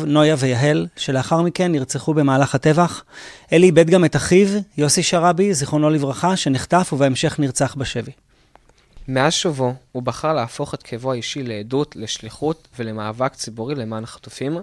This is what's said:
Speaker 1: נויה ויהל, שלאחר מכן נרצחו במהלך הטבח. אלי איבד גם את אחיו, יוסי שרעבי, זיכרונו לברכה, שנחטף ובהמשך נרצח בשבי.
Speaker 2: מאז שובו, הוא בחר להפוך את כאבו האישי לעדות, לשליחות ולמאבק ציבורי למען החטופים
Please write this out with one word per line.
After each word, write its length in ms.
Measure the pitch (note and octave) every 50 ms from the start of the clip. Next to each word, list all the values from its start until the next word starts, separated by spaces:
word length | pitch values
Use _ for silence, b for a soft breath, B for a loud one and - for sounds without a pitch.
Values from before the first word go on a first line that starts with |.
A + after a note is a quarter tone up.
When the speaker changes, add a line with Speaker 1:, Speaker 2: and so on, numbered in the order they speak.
| D#3
Speaker 1:
נויה 280 | D3+ D3 D3+ D3+ D#3 D#3 C3
ויהל, 480 | C3+ C3 B2 A#2 C#3 D3 D3+ E3 E3+ E3+ -
שלאחר 460 | - - - C3+ C3 B2 - E3 E3
מכן 260 | E3+ F3 - - F3+ F3+
נרצחו 420 | E3 C#3+ C3 - - C3+ - D#3+ D3+
במהלך 420 | D#3 C#3+ C3+ C3 C3 C#3 - -
הטבח. 480 | C3 - D#3 D3+ E3+ F3 E3 - - - B B B B B B B B B D#3
אלי 120 | E3 F#3
איבד 240 | F#3 D#3 D#3+ E3 D#3+
גם 160 | F#3 F#3 F3
את 100 | D3+ -
אחיו, 320 | C3 - - F3 F#3 G#3 G3 G3+ G#3 F#3+ - _
יוסי 260 | - D3 C#3+ - F#3 D#3+
שרעבי, 500 | - F#3 E3+ E3 F3+ F3 E3 G3 G3+ F#3
זיכרונו 360 | B2+ C#3 - D3+ D3+ D3+ D3+
לברכה, 480 | D#3 D3+ C#3 C3+ C3 - - F3+ F#3+
שנחטף 520 | F#3 - C#3+ C3+ B2+ - - F3 F3+ F3+ - D#3+
ובהמשך 460 | C3 C#3 C3+ C3 - - D3+ - -
נרצח 360 | C#3+ C3 B2 - C#3 B2+ -
בשבי. 360 | C#3 B2 - - B2 A2 C3 - _ _ _ _ _ _ _ - _ _ _ _ _ _ _ _ - -
Speaker 2:
מאז 260 | C3+ C3 C3 C3+ D#3 E3
שובו, 400 | - - F3+ D3 C3 C3 B2 B2+ C3 - _
הוא 120 | - B2+ B2
בחר 300 | B2+ A#2 - - D#3 D#3+
להפוך 400 | C#3 A#2 A2+ - - D3 - -
את 100 | - -
כאבו 280 | - A#2+ A2+ B2 C3
האישי 320 | C3 A#2+ A2+ - - D3 C3
לעדות, 520 | A#2+ A2 G#2 G#2 A2+ C3 C#3 D3 - -
לשליחות 720 | - A2 G#2 - - - A2 - - C#3+ D#3 D#3+ - _ _ _ -
ולמאבק 540 | A#2 A2 G#2+ A2 G#2 G#2+ A2 A#2+ B2+ C3+ -
ציבורי 420 | - - A#2+ A2 A#2 A2+ C3 D3+
למען 280 | C#3 A#2 A2 A2 A2 A2+
החטופים 540 | - - - - - - - C3 C#3 D#3+ F3